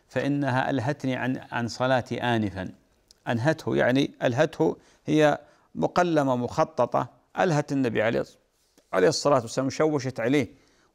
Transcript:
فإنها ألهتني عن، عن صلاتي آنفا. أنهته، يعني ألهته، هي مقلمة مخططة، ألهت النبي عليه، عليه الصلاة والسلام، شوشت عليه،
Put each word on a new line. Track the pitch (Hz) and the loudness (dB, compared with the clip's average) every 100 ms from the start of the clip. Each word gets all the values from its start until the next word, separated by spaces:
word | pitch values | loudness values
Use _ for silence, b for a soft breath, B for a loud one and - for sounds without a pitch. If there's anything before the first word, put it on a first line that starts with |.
| b | b
فإنها | 127 135 143 139 127 139 | -4 -2 -2 0 0 0
ألهتني | 135 117 147 131 123 | -2 -2 -4 -4 -4
عن، | 120 131 - | -4 -4 -6
عن | 123 117 | -6 -4
صلاتي | - 131 127 107 120 | -2 0 0 0 -4
آنفا. | 120 117 101 95 92 - _ _ _ _ - | 0 0 0 -4 -10 -12 _ _ _ _ -4
أنهته، | 120 139 151 - 135 | -2 0 -2 -2 0
يعني | 123 131 143 - | 2 2 0 -2
ألهته، | 131 120 160 - 160 - b b - | -2 0 0 0 -2 -2 b b -2
هي | 151 151 - - b b - | 2 4 2 -6 b b -4
مقلمة | 156 - 180 151 135 123 | -2 0 2 2 2 0
مخططة، | 120 - 156 - 120 135 127 - _ - | -2 -2 -2 0 0 0 -4 -10 _ 0
ألهت | 190 147 147 | 2 2 0
النبي | 139 123 107 | 0 0 0
عليه، | 110 135 - _ _ _ _ _ _ | 0 0 -4 _ _ _ _ _ _
عليه | - 92 | 2 2
الصلاة | 139 147 139 | 4 2 2
والسلام، | 117 - 131 | 0 -4 -2
شوشت | - 156 151 127 123 | 0 0 0 -4 -4
عليه، | 117 143 113 - b b b | 0 2 0 -8 b b b